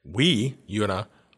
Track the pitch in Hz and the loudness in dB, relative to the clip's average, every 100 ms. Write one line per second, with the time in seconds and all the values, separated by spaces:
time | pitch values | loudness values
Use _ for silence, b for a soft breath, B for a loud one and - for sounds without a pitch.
0 | - 95 165 123 131 - - 101 104 95 | -8 0 2 2 0 -4 -6 -2 0 -2
1 | 107 b b | -6 b b